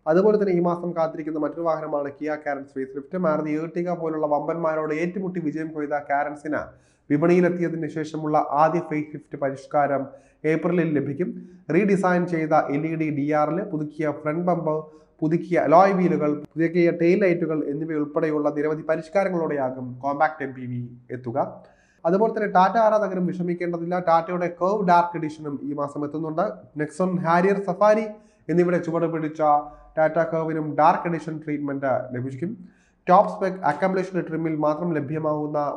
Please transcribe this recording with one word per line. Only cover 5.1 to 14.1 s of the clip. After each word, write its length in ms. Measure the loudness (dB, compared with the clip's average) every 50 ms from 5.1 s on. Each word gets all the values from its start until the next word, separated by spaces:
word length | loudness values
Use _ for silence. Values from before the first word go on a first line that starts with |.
| -4 -4 -6 -4 -6 -4
വിജയം 280 | -4 -4 -4 -4 -8 -6
കൊയ്ത 220 | -6 -6 -4 -4
Carens-ന് 680 | -4 -4 -2 -2 -2 0 0 -2 -6 -8 -6 -4 -4 -4 -4 -8 -14 _ _ _ _ _ _ _
വിപണിയിലെത്തിയതിന് 800 | 0 2 4 4 6 6 4 2 2 0 -2 -4 -4 -6 -6 -6
ശേഷമുള്ള 580 | -6 -6 -8 -6 -8 -6 -4 0 2 2 2 2
ആദ്യ 280 | 4 4 4 4 4 0
ഫേസ് 280 | -2 -2 -4 -4 -4 -6 -10
ലിഫ്റ്റ് 240 | -14 -12 _ -8 -4
പരിഷ്കാരം 680 | -4 -4 -4 -6 -10 -2 0 2 2 2 0 -2 -2 -6 -10 -18 _ _ _ _ -2
ഏപ്രിലിൽ 480 | 0 0 2 2 0 2 2 2 2
ലഭിക്കും. 560 | 0 0 0 -2 -4 -4 -4 -6 -6 -10 -14 -18 -20 -18 -6 2 2
റീഡിസൈൻ 520 | 4 4 4 2 4 4 2 2 2 2
ചെയ്ത 260 | 0 0 -2 0 4
എൽ 340 | 4 2 4 2 -2 -2 -2
ഇ 80 | -2 -2
ഡി 160 | -2 -2 -2
ഡി 200 | -2 -2 0 0
ആർ 200 | 2 2 2 2
എൽ, 100 | 0 -2
പുതുക്കിയ 520 | -4 -4 -4 -6 -6 -6 -4 -4 -2 -2